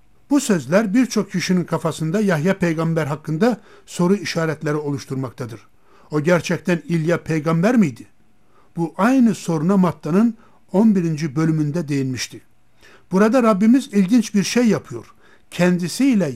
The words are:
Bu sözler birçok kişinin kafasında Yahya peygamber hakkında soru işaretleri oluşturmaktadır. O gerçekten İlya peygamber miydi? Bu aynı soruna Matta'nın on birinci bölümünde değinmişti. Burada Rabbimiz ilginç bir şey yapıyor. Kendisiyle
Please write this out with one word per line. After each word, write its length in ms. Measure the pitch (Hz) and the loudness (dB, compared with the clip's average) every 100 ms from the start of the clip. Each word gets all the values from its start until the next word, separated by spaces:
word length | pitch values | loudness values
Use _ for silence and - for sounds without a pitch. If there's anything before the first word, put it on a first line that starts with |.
| _ _ _ | _ _ _
Bu 100 | 285 | -2
sözler 540 | - 185 120 185 226 | 0 -2 2 0 2
birçok 380 | 214 247 220 185 | 2 0 0 -4
kişinin 320 | 180 - 185 | -4 -2 -2
kafasında 580 | 160 160 165 - 160 190 | 0 -4 -4 -4 -4 -2
Yahya 360 | 208 160 165 190 | 0 0 0 0
peygamber 480 | 175 160 160 160 143 | -2 0 -2 -2 -2
hakkında 560 | 151 - 156 226 208 - - - | -6 -6 0 0 0 -8 -20 -18
soru 300 | - 175 202 | -2 0 0
işaretleri 600 | 156 170 160 147 151 151 | -2 -4 -4 -4 -4 -4
oluşturmaktadır. 840 | 147 143 - 131 131 - 120 113 - _ _ - - | -4 -8 -6 -8 -8 -8 -12 -12 -20 _ _ -20 -6
O 100 | 151 | -4
gerçekten 600 | 147 175 - 170 - 175 - | 0 0 0 -4 -2 -4 -2
İlya 360 | 170 156 165 | -2 0 -2
peygamber 520 | - 160 151 165 196 254 | -2 -4 -2 0 2 4
miydi? 320 | 170 113 - _ _ _ _ _ _ - | 2 -2 -18 _ _ _ _ _ _ -8
Bu 160 | 165 - | -6 0
aynı 380 | 208 269 233 190 | 2 4 2 0
soruna 420 | - 160 160 202 | -4 -2 0 2
Matta'nın 580 | 180 - 151 180 233 220 - _ _ | 0 -2 -2 2 0 -2 -16 _ _
on 240 | 185 226 196 | 2 2 2
birinci 400 | 165 151 160 131 | 0 -2 -4 -2
bölümünde 520 | 160 156 151 156 147 | 0 0 -2 -4 -4
değinmişti. 540 | 139 135 120 - 113 - _ _ _ - - _ | -4 -4 -6 -10 -14 -20 _ _ _ -20 -20 _
Burada 320 | 185 220 262 | 2 4 4
Rabbimiz 460 | 226 202 220 262 - | 2 4 4 4 2
ilginç 420 | 202 180 247 - 202 | 0 4 2 2 0
bir 80 | |
şey 220 | 175 233 240 | 0 2 2
yapıyor. 480 | 165 - 117 - _ _ _ _ | 0 -4 -14 -16 _ _ _ _
Kendisiyle 840 | - 180 180 175 - 269 226 160 | -2 0 0 -2 0 2 2 0